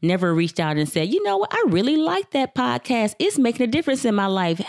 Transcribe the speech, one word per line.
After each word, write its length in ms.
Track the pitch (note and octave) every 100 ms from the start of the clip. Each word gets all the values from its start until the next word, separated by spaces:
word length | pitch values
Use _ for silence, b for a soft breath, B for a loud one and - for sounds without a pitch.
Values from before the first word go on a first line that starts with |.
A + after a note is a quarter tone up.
never 320 | E3 F3+ F3+
reached 240 | E3 E3+ -
out 180 | D#3+ D3+
and 120 | D3+
said, 240 | E3 E3
"You 100 | F4+
know 140 | G4+ G4
what? 160 | -
I 100 | A#4 F#4+
really 280 | F3 B3 D#4
like 340 | D#4+ F#4 G4+
that 220 | C#4 B3+
podcast. 600 | - B3 A#3+ - A#3 G#3+ -
It's 180 | G4 D4
making 240 | B3 B3
a 80 | A#3+
difference 340 | D4 D4+ C4+
in 120 | A#3+ G#3
my 100 | G3
life. 340 | F#3+ F3 E3